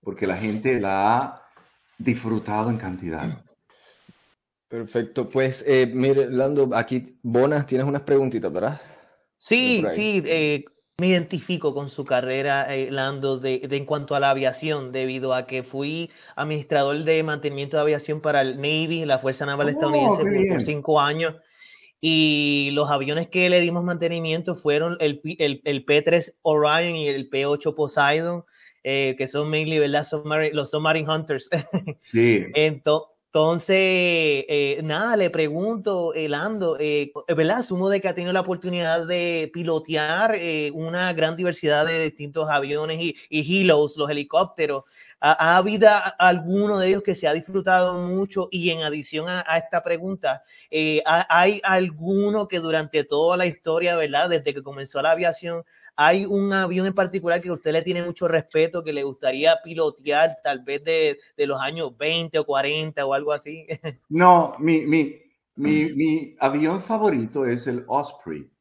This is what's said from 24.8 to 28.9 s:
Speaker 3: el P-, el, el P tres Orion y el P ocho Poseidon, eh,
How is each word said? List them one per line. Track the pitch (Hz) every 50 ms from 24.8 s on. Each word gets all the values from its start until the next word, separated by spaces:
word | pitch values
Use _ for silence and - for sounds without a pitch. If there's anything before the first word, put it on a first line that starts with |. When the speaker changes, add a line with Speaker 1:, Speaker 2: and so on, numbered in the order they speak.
| 160 170 175 170
Speaker 3:
el | 160 151 143 143
P-, | _ 156 160 -
el, | 165 143 143 123 _
el | 147 143 135 131
P | - 147 151 147
tres | 165 165 175 165 - _ _ _
Orion | 170 156 151 151 147 151 165 170 175 165
y | 160 151 147
el | 139 139 135 -
P | - 135 139
ocho | 143 147 143 - 160 151
Poseidon, | - 151 139 - - 143 139 147 160 165 170 175 175 170 _ _ _ - - _ _ _
eh, | 131